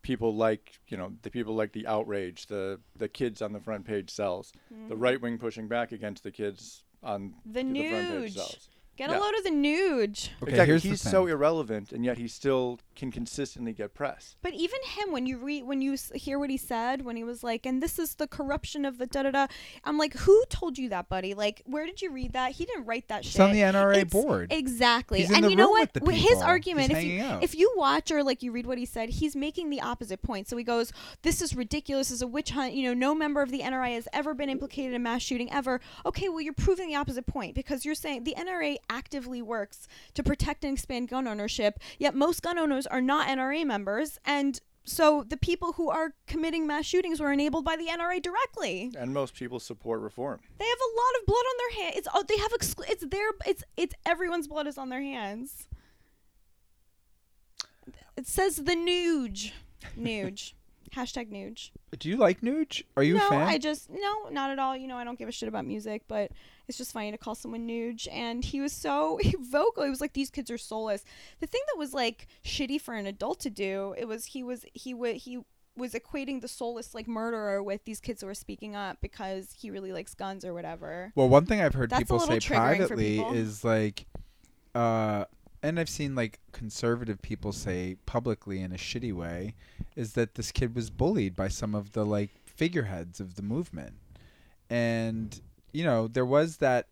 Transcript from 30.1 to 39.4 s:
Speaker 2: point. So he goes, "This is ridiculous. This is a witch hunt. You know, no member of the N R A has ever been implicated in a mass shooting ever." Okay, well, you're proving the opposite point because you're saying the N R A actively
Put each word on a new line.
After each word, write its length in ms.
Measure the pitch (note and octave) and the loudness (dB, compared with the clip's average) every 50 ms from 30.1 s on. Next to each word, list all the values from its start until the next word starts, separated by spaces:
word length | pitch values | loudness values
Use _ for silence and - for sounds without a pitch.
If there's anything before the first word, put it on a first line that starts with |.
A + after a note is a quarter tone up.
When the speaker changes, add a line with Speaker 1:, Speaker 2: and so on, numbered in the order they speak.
| F#3+ G3 | -6 -6
Speaker 2:
point. 260 | - - A#3 F#3+ G3 - | -4 -6 -4 -6 -6 -6
So 80 | B3 | -6
he 80 | A#3+ A#3 | -4 -2
goes, 260 | A#3 A#3+ A#3 A#3 - - - - - - _ | 0 2 2 0 -2 -6 -16 -16 -18 -18 _
"This 220 | - D#4+ D#4 - | 2 2 2 2
is 120 | F4+ D4 - | 0 -2 -2
ridiculous. 540 | B3 B3 - - D4+ - - C#4 C4+ C4+ - | -2 -2 -2 -4 -4 -2 -2 0 0 0 0
This 60 | B3+ | -2
is 80 | A#3 | -4
a 40 | B3+ | -4
witch 260 | B3 A#3 D4 D4+ - | -2 -2 -4 -4 -2
hunt. 200 | - C#4+ C4+ B3+ | -2 -2 -2 -2
You 120 | - C4+ C4 B3 | -2 0 0 0
know, 60 | B3 | 2
no 200 | B3 B3+ C#4 D4+ | 2 4 4 4
member 280 | D#4 D#4 D4+ C#4+ D4 | 2 2 2 2 2
of 80 | C#4 B3 | 2 2
the 120 | C4 C4+ | 0 -4
N 120 | - A#3 C4 | -2 -2 -2
R 100 | C4 B3+ | 0 0
A 80 | B3 | 0
has 160 | A#3+ A#3 A#3 - - | -2 -4 -6 -4 -4
ever 180 | C#4 C#4 D4+ | -2 -2 -2
been 160 | D4+ B3+ C#4+ C#4 | -2 -2 -2 -2
implicated 440 | C4 C4 - C4+ - - C4+ B3+ | -2 -2 -4 -6 -6 -4 -4 -2
in 40 | B3 | -2
a 80 | A#3+ A#3+ | -2 -2
mass 160 | A#3 A#3 A#3+ | 0 -2 -2
shooting 320 | - - C4 A#3+ B3 A#3 | -2 -2 -2 -2 -2 -2
ever." 300 | - C#4+ B3 C4 B3 B3 - - - - - | -2 -2 0 0 -2 -2 -4 -10 -20 -4 -4
Okay, 240 | - F4+ - G4 F#4+ | -4 -2 0 -2 -2
well, 100 | E4 D#4+ | -2 -2
you're 140 | D4+ D#4 C#4+ | -4 -4 -2
proving 340 | - - G4 F#4+ F4 F#4 D#4+ | 2 4 4 4 4 0 -2
the 60 | - | -2
opposite 320 | F#4+ D4 - C4 B3+ A#3+ | -2 -2 -2 -4 -4 -4
point 280 | - - C#4 G#3 E3 - | -4 -4 -4 -6 -4 -4
because 300 | - - - C4+ B3+ - | -6 -2 -2 -4 -2 -2
you're 100 | D4 D#4 | -4 -4
saying 300 | - - D#4 C#4+ A#3 A#3+ | -2 -2 -4 -4 -2 -4
the 100 | D4+ - | -4 -4
N 120 | - E4+ F#4 | -4 -4 -4
R 140 | F#4 F4 | -2 -2
A 160 | D#4 D4 C#4+ - _ - | 0 -2 -2 -4 _ -6
actively 540 | A3+ B3+ - - - C#4 A#3+ B3 B3+ A#3+ | -6 -6 -6 -6 -8 -8 -6 -6 -8 -8